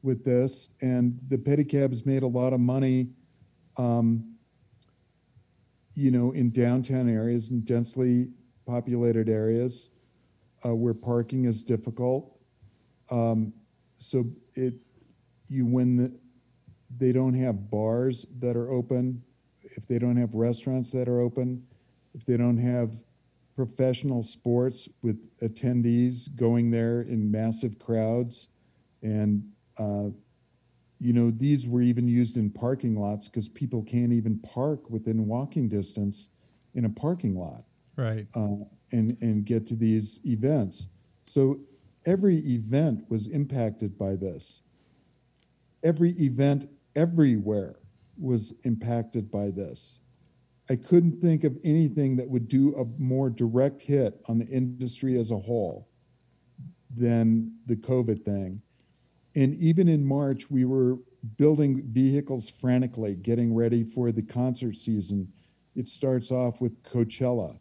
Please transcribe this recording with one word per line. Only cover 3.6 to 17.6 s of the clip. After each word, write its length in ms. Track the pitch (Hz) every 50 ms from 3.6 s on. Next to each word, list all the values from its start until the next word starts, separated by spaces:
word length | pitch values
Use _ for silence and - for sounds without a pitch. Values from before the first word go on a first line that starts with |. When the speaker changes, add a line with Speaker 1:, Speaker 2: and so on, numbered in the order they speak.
| _ _ _
Speaker 1:
um, 580 | - 123 120 117 117 113 113 117 113 113 - - _ _ _ _ _ _ _ _ _ - _ _ _ _ _ _ _ _ _ _ - _ _ _ _ _ _ _ _ _ _ -
you 160 | 147 139 131
know, 220 | 127 123 120 123 135
in 180 | 147 123 120
downtown 580 | 113 131 120 120 123 131 123 127 131 131 127 120
areas 400 | 113 110 110 117 120 120 113 113
and 160 | 127 120 110
densely 640 | - 120 120 117 - - 131 127 127 123 123 123 123 - - _ _ _ _ _
populated 600 | 123 120 120 117 127 123 120 120 117 113 113 110
areas, 600 | 110 110 110 110 110 113 117 123 127 123 - - _ _ _ _ _ _ _ _ _ _ _ _ _ _ _ -
uh, 120 | 123 117
where 180 | 113 120 120 113
parking 520 | 110 - 120 120 120 117 117 131 131 127
is 180 | 120 110 110 117
difficult. 760 | - 120 107 110 123 110 - 123 123 131 139 - - _ _ _ _ _ _ - - _ _ _ _ _ _ _ -
Um, 420 | 123 120 117 117 113 110 110 107 - - _ _ _ _ _ _ _
so 280 | _ - - - 131 120 120 - - _ _ _
it, 220 | 127 131 127 120 - _ _ _ _ _ _ _ _ _ _ _ _ _ _
you, 160 | 139 131 123
when 300 | 117 123 127 127 123 123
the, 220 | 123 123 127 123 - _ - _ _ _ _ _ _ _ - - _ _ _ 127
they 160 | 120 131 127
don't 220 | 123 127 131 131 127
have 380 | 127 131 127 107 95